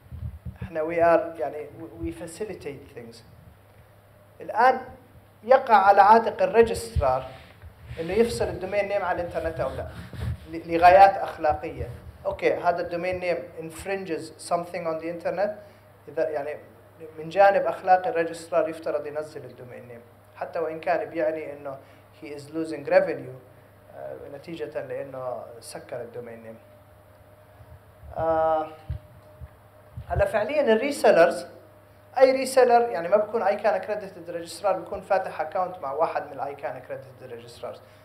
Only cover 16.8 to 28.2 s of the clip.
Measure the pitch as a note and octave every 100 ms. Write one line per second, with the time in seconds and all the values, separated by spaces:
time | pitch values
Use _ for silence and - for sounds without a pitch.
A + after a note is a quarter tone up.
16.8 | - - D#3+ D#3 D#3+ F3+ G3 F#3+ E3 E3
17.8 | F#3 F#3 F3+ E3 E3 - - E3+ D#3 D#3
18.8 | E3 D3 D3 D3 D3+ C#3+ B2 - A#2+ B2+
19.8 | A#2+ A#2 - - _ - F3 F3 D#3+ D#3+
20.8 | F#3 E3 - E3 D#3 D#3+ D3 C#3+ C#3+ C3+
21.8 | - - - - D3 C#3+ C3+ D#3+ D#3+ D3
22.8 | C#3+ F#3 F3+ C3 C3 C3 - - - -
23.8 | - C#3 C#3 C3 C3+ C#3 E3 D#3 D3 D3
24.8 | C3 B2+ C#3 C3 B2+ A2+ - - - E3
25.8 | - B2+ A#2 B2 A#2 A2+ A2+ A2+ - -
26.8 | - - - - - - - - - -
27.8 | - - - -